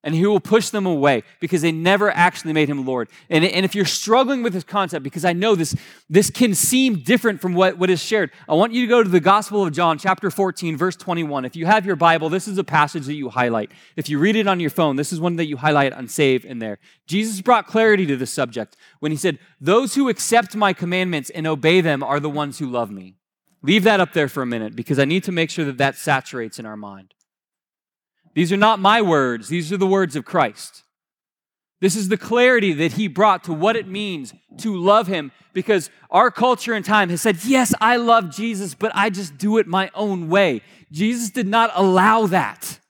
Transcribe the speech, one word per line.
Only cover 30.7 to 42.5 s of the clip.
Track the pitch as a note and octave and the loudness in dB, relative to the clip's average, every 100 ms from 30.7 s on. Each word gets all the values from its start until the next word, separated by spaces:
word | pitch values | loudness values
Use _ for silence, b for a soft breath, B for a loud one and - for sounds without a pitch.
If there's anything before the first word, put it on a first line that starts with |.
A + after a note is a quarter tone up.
| - _ _ _ _ _ _ _ _ _ _ | -20 _ _ _ _ _ _ _ _ _ _
This | F#3 F#3 | -2 0
is | F#3+ | -2
the | G#3+ | -4
clarity | - A#3 B3 A#3+ G3 | 0 2 4 4 0
that | D3 E3 | 0 -2
he | A#2+ G#3 | -2 -4
brought | C#3 G#3 F3+ - | 2 2 2 -2
to | |
what | D#3 G3 A3+ | -2 0 0
it | F#3+ | -6
means | F#3+ G#3 E3 B2 - _ - | -8 -6 -8 -12 -18 _ -10
to | A3 F#3 | -8 -2
love | F3+ G#3+ F#3+ | 4 4 2
him, | F#3 C#3 b b | -6 -6 b b
because | F#3+ G3+ G3 - b b | -8 0 0 0 b b
our | F3+ A#3+ | 2 2
culture | - B3+ B3 - | 2 0 0 -2
and | A3 F#3 | -4 0
time | G#3+ F3+ | 2 2
has | F3 | 0
said, | A3+ E3+ | 0 0
"Yes, | G#3 C4 A#3+ - | 2 2 2 2
I | A3 B3 | 2 2
love | A#3 A3+ F3+ | 4 2 2
Jesus, | C#3+ A3+ G3+ G3 - | -8 -6 -6 -8 -4
but | A3 | -4
I | - G#3+ | 0 -2
just | F#3 F3+ C#3+ | -2 -10 -4
do | G#3 A3 | 0 2
it | G3 | 2
my | F#3 F#3+ F3+ | 0 -2 -4
own | G#3 F#3 D#3+ | -4 -4 0
way." | F#3+ F#3 A#2 b b b | 2 2 0 b b b
Jesus | D3 G#3+ A#3+ A3+ | -2 -2 -2 -4
did | B3+ G3 | -4 0
not | A3+ A3+ | 2 2
allow | F3+ G3 F#3 G3+ A3+ G#3+ | 2 2 4 4 4 2
that. | F3+ A2+ | 0 -2